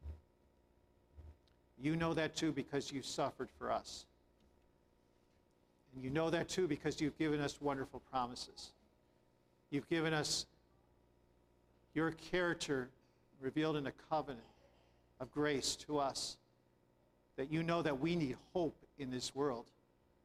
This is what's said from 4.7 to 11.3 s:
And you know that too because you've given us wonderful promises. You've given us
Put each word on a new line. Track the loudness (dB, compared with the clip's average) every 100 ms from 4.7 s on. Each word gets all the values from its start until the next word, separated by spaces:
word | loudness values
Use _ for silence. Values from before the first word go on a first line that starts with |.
| _ _ _ _ _ _ _ _ _ _ _ _
And | -8
you | -2
know | 0 2
that | 2 0
too | 0 2
because | 2 0 0
you've | 0 2
given | 2 2
us | 0 0
wonderful | -2 0 -4 -8 -6
promises. | -2 -2 -4 -10 -12 -18 -18 _ _ _ _ _ _ _ _ _
You've | -4 0
given | 2 4
us | 2 2 -2 -4 _ _ _ _ _ _ _ _